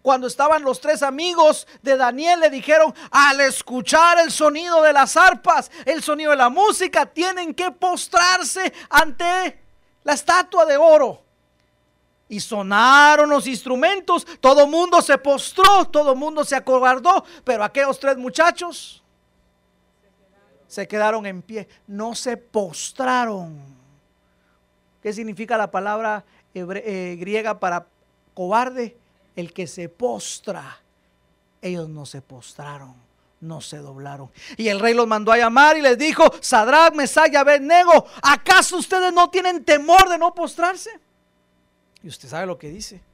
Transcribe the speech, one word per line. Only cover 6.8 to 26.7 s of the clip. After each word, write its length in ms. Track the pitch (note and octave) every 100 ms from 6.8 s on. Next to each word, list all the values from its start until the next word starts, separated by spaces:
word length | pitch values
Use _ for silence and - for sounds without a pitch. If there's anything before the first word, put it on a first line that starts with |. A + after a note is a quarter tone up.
| F#4 D#4+ C#4+
tienen 480 | - F4+ F4+ E4+
que 160 | - F4+
postrarse 1000 | F4+ F4+ F4 - F4+ F4+ F#4 D4 F#4+ F4+ - -
ante 680 | C#4+ D#4+ - F4 F4+ F#4 - _ _ _ _
la 120 | -
estatua 520 | D4 - F4+ F4+ F#4 D#4+
de 100 | C#4+
oro". 460 | E4 D#4 B3 D#3 _ _ _ _ _ _ _ _ _ _ _
Y 120 | G#3
sonaron 880 | - G#3 F#3+ G3+ A#3+ C#4 D4 D4+ D4
los 160 | C#4+ B3+
instrumentos, 800 | B3 - B3+ D#4+ G4 F4+ F4 - E4+
todo 260 | C4 C#4+ C#4+
mundo 340 | D#4+ F4 E4+
se 160 | - C#4
postró, 680 | C#4+ C4+ - - F#4+ G4+
todo 320 | F4 D4 D4 B3+
mundo 280 | D4 D#4
se 120 | D4 C4+
acobardó, 680 | B3+ B3+ B3+ B3+ C#4 F#4+ - -
pero 180 | - A#3
aquellos 380 | G#3 C4 C#4 C4
tres 160 | C4+ C4+
muchachos 880 | B3+ B3+ E4 E4+ F4 D4+ - - _ _ _ _ _ _ _ _ _ _ _ _ _ _ _ _ _
se 220 | - G3
quedaron 380 | G#3+ G#3+ A3 G#3
en 160 | F#3
pie, 260 | - A3 F#3 _ _
no 300 | G3+ A3 A#3
se 200 | B3+ A#3
postraron. 1300 | _ A3 F#3+ D3+ - - B3+ B3+ A#3 G3+ E3+ D3+ C#3 C3 C3 _ _ _ _ _ _ _ _ _ _ _
¿Qué 120 | G#3
significa 440 | G#3 A3 G3 A3 A3+
la 140 | G3+
palabra 540 | F#3+ G3+ G#3+ A3+ G#3 _ _ _
hebre-, 280 | F#3+ F3